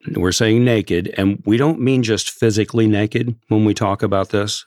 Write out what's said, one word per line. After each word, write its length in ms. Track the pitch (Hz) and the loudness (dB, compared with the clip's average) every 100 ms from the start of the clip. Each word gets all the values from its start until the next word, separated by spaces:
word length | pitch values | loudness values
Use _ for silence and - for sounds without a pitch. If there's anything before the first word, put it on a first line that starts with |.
| - | -8
we're 180 | 85 90 | -2 -2
saying 340 | - 110 117 123 | 0 2 4 4
naked, 480 | 113 - 87 95 - | 2 0 -2 -2 -2
and 260 | 98 101 101 | -2 0 0
we 100 | 117 | 2
don't 240 | 147 165 | 2 0
mean 220 | 127 131 | 0 0
just 260 | 110 104 - | 0 -2 -4
physically 580 | - 113 107 101 117 110 | -2 0 2 0 2 2
naked 500 | 104 107 120 120 117 - | 2 0 -2 -6 -8 -2
when 160 | 107 | 2
we 80 | 107 | 2
talk 300 | 101 101 101 | 2 -2 -2
about 260 | 104 98 95 | -2 -2 -2
this. 360 | 104 104 - | -2 -4 -8